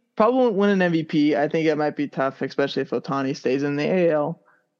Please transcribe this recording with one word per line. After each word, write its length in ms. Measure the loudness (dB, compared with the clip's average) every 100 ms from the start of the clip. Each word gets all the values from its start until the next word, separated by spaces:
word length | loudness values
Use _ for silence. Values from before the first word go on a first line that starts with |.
| _ 0
probably 240 | 2 4
won't 140 | 2 2
win 140 | 2
an 120 | 2
M 100 | 2
V 100 | 0
P. 320 | 0 0 2 2
I 120 | 0
think 180 | 0 0
it 100 | 0
might 180 | -2 -2
be 120 | -6
tough, 340 | -2 -4 -4
especially 400 | -6 -2 -2 -2
if 80 | -4
Ohtani 460 | -6 -4 -4 -4 -4
stays 260 | -2 -2
in 140 | -2 -2
the 80 |
A 260 | 0 0 2
L. 320 | 0 -2 -6 _ _ _ _